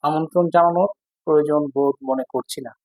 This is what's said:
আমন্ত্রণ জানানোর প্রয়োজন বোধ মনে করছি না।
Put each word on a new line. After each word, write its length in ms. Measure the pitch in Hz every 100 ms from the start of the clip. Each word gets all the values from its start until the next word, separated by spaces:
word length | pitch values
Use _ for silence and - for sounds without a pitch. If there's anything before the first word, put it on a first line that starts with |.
আমন্ত্রণ 440 | 147 156 160 175 175
জানানোর 360 | 170 170 170 196 - _ _
প্রয়োজন 360 | - 151 147 151 147
বোধ 200 | 135 139 139
মনে 200 | 135 131 127
করছি 320 | 127 - -
না। 100 | 123 -